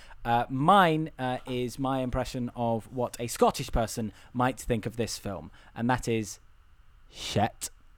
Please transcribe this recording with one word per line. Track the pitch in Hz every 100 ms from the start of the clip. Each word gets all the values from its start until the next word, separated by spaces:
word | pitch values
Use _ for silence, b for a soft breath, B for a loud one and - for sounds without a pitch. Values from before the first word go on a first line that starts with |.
| B B
uh, | 117 120 117
mine, | 131 156 202 175 156 156 -
uh, | 127 127 -
is | 123 123 117
my | 131 135
impression | 127 131 120 131 120 -
of | 117 113 -
what | 127 120 -
a | 120
Scottish | - 240 - 135
person | 123 110 - 107 b b
might | 123 123 -
think | - 117 113
of | -
this | 107 -
film, | 104 90 76 b b
and | - 117
that | 123 -
is | 113 104 - - - - - - - -
shet. | - - - 104 - - - -